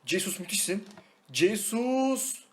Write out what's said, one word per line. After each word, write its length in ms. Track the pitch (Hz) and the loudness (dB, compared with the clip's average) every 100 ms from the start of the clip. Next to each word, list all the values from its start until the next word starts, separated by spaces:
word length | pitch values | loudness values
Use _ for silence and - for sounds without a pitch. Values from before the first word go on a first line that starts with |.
Jesus 360 | - 185 208 - | 0 -2 -2 -6
müthişsin. 480 | 180 208 - 196 - - - _ - | -4 -2 0 -2 -6 -20 -20 _ -6
Jesus. 1120 | 131 175 214 - 226 247 262 269 262 - - - | 4 4 4 -2 0 2 2 2 2 -2 -6 -14